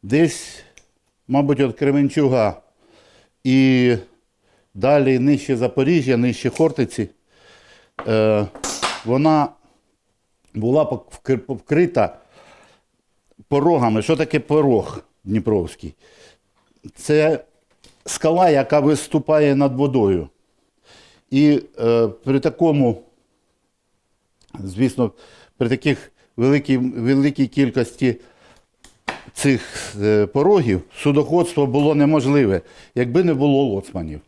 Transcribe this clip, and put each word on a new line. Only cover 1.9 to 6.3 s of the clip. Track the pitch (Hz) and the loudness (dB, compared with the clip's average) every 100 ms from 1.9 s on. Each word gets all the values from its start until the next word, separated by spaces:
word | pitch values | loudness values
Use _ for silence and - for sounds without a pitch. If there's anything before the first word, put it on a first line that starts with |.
| 143 139 156 139 127 104 87 _ _ _ _ _ _ _ _ | 2 0 0 0 2 0 -4 _ _ _ _ _ _ _ _
і | 131 131 135 127 123 117 - _ _ _ _ _ _ | 0 2 4 4 2 0 -6 _ _ _ _ _ _
далі | 95 123 147 131 131 | -4 2 2 2 2
нижче | 135 139 - 123 | 2 0 -2 -2
Запоріжжя, | 123 - 135 170 131 120 | -2 0 0 0 2 0
нижче | 123 | 0